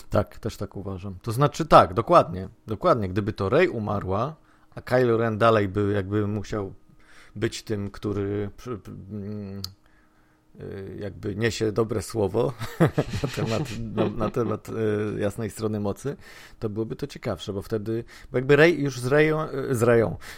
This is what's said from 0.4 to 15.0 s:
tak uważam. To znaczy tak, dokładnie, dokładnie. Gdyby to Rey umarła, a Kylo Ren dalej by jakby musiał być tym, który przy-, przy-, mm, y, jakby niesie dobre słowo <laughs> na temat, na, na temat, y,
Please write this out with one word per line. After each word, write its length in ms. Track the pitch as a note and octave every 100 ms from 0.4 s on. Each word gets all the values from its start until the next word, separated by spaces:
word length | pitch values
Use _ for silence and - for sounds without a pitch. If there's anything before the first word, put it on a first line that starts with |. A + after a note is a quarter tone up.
| A2+ -
tak 180 | G2+ G2
uważam. 380 | G2 F#2+ G2+ F#2
To 100 | -
znaczy 340 | A2+ C#3+ - D#3+
tak, 280 | D#3+ F#2+
dokładnie, 560 | F#2 A2 E3+ C#3 F#2 F#2+ - -
dokładnie. 420 | G#2+ F3 C3+ G2
Gdyby 240 | F#2+ G2+
to 160 | - G2
Rey 180 | B2+ F#3
umarła, 680 | A#2+ G#2 G2+ F#2 F#2+ C3+ D#3+ _ _ _ -
a 60 |
Kylo 360 | - B2+ B2+ A2+
Ren 200 | A#2 G#2+
dalej 300 | A#2 A2 G2+
by 240 | F#2+ G2+
jakby 340 | G2+ F#2+ G#2 G#2
musiał 460 | G#2+ - A2 G2 - - - - - - -
być 280 | A2+ -
tym, 280 | - G#2+ G2+
który 580 | - G#2+ G2+ G2 G2+ G#2 -
przy-, 200 | B2 A2
przy-, 140 | G2 G2+ F#2+
mm, 500 | G#2+ G2+ G#2 G2+ G2 F#2+ F#2+ _ _ _ _ _ _ _ -
y, 380 | F#2+ F#2+ F#2+ G2+
jakby 360 | G#2 F#2 G#2 G2
niesie 360 | A#2 - A2
dobre 300 | G2 A2+ G#2+
słowo 520 | - A#2 G2 G#2+ C3+ - - -
<laughs> 440 | E3 - - -
na 60 | B2+ -
temat, 260 | A2+ A2 D3+ A2+
na, 300 | A2+ G#2 -
na 200 | D3+ G#2+
temat, 400 | B2+ A2 G#2+ -
y, 500 | A2 A2 G#2